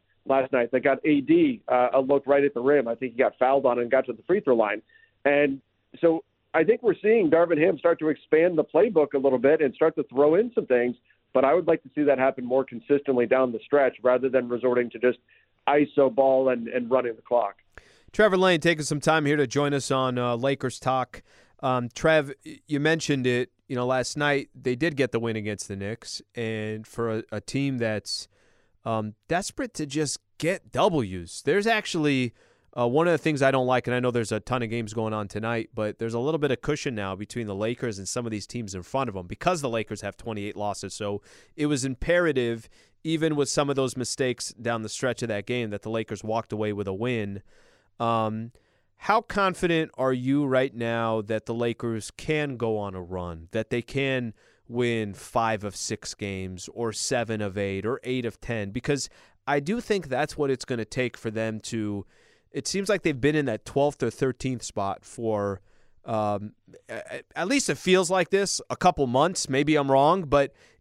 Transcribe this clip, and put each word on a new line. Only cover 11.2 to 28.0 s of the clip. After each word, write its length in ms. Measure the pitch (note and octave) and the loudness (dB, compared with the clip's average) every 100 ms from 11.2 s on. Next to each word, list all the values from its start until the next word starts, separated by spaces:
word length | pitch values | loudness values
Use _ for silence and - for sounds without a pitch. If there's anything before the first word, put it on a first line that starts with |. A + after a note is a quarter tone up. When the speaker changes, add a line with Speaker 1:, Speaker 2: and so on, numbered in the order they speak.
| _ | _
Speaker 1:
but 120 | C3 | 2
I 100 | C3 | 4
would 120 | E3+ E3 | 2 2
like 160 | E3 | 0
to 60 | B2+ | -2
see 80 | D3+ | 0
that 160 | C#3+ C3 | 2 4
happen 260 | C3+ - | 2 0
more 200 | B2 C3 | 0 0
consistently 640 | C3 A#2 - C#3+ C#3+ B2 A#2 | 0 -8 0 0 2 0 4
down 260 | C3 B2+ | 4 2
the 80 | A2+ | -2
stretch 340 | - D3 C3 - | 0 2 2 2
rather 260 | A#2 B2+ C3 | 2 2 2
than 200 | B2+ A#2+ | 0 0
resorting 420 | A#2+ B2 B2 A#2+ | 0 2 2 0
to 80 | A2+ | 0
just 200 | B2 A#2 _ _ _ _ - | 0 0 _ _ _ _ 0
iso 440 | D3 D3 - C#3 | 2 2 4 4
ball 360 | A2+ C3+ C3 C3 | 4 4 4 2
and, 180 | B2 A2+ | 0 -2
and 240 | B2 A#2 | -6 0
running 240 | B2+ B2 | 0 0
the 80 | A2+ | -8
clock. 340 | - A#2+ G#2 - _ - _ _ - | -2 0 0 -6 _ -20 _ _ -10
Speaker 2:
Trevor 240 | - G#3+ F#3 | 2 4 4
Lane 240 | F#3 E3+ | 4 4
taking 240 | E3+ D#3 | 2 0
some 160 | C#3+ D3+ | -2 -2
time 260 | D#3 D#3+ C#3+ | 0 2 2
here 100 | D3+ | 2
to 100 | C3 | 0
join 280 | C#3 C#3+ | 0 0
us 160 | C#3 - | -2 -2
on, 280 | C3+ C3 B2 | 0 0 0
uh, 160 | B2 | -2
Lakers 460 | A#2+ C3+ C#3 - - | 0 -2 -2 -4 -4
Talk. 420 | C3 C3 B2 - _ _ _ _ | -4 -2 -4 -10 _ _ _ _
Um, 280 | C3+ B2+ A#2+ | -2 -2 -4
Trev, 380 | - D#3+ D#3 C#3+ - | -2 2 2 0 -10
y-, 140 | - C3+ _ | -18 -20 _
you 140 | C#3+ | 0
mentioned 460 | D3+ E3 - C#3 B2+ | 2 0 0 0 2
it. 260 | B2 B2 _ _ | 0 -2 _ _
You 80 | B2+ | -4
know, 100 | B2 | -2
last 300 | C3 A#2+ D3+ | -2 -2 -2
night 320 | D3 C#3 - | 0 0 -4
they 220 | B2+ B2+ B2 | -8 -4 -2
did 200 | E3 C3+ | -2 0
get 160 | B2+ | 0
the 80 | A#2 | 0
win 160 | A#2 A2 | -4 -4
against 320 | G#2 G2+ - | -6 -8 -8
the 80 | G2 | -8
Knicks, 440 | G2 A2+ - - - | -8 -10 -12 -14 -14
and 520 | - A2+ A2 G#2+ A2 A2 | -8 -6 -4 -6 -8 -10
for 320 | - A#2 A2 | -6 -4 -4
a, 40 | - | -6
a 80 | G#2 | -10
team 380 | - C3+ C#3 C3 | -6 -4 -2 -2
that's, 500 | A2+ G#2+ | -2 -4